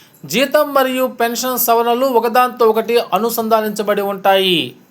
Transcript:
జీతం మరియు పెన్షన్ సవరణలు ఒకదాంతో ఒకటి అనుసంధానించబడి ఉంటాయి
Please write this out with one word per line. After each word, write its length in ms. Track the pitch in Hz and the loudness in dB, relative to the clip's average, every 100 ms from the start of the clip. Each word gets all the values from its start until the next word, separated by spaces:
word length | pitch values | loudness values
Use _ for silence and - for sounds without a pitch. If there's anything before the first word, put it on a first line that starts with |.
| - _ 143 | -20 _ -6
జీతం 480 | 185 277 302 294 | -2 0 0 0
మరియు 340 | 277 262 254 254 | 0 0 0 -4
పెన్షన్ 520 | 254 233 233 254 247 | -2 -4 -2 -4 -2
సవరణలు 460 | 247 233 233 240 269 | 0 0 2 0 0
ఒకదాంతో 600 | 233 233 240 247 240 226 | 0 2 2 2 2 2
ఒకటి 340 | 220 220 233 | 2 0 0
అనుసంధానించబడి 1040 | - 180 226 226 220 220 214 208 208 202 | 0 -2 -2 -4 0 0 0 -4 -2 -2
ఉంటాయి 720 | 202 196 196 196 190 170 127 - _ | -2 -2 2 2 2 0 -2 -10 _